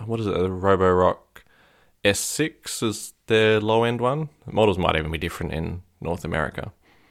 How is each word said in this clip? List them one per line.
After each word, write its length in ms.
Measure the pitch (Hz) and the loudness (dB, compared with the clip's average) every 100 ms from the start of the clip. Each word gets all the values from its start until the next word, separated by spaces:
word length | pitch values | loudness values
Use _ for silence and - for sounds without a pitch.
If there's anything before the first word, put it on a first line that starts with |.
what 140 | 110 113 | -6 -4
is 80 | 104 | -2
it, 60 | |
the 140 | 87 92 | 0 0
Roborock 680 | 92 98 95 92 90 90 - _ - _ _ _ _ _ _ | 0 2 4 4 4 4 2 _ -20 _ _ _ _ _ _
S 140 | 101 98 | 0 0
six 640 | - - 156 - - - | -2 -4 -4 -4 -12 -4
is 320 | 113 101 - - - | -4 -4 -10 -18 0
their 320 | 110 110 110 | 4 4 4
low-end 400 | 107 113 117 120 | 4 2 2 0
one. 280 | 123 147 151 - - | -2 -2 -6 -12 -6
The 60 | |
models 240 | 95 107 92 | 2 2 4
might 200 | 82 82 | 0 0
even 160 | 78 | -2
be 60 | 80 | -4
different 340 | 85 - 80 | -6 -6 -6
in 280 | 76 82 87 - _ | -6 -6 -8 -14 _
North 240 | 76 87 | -8 -8
America. 480 | 82 85 73 - - - _ _ _ | -6 -4 -4 -6 -14 -16 _ _ _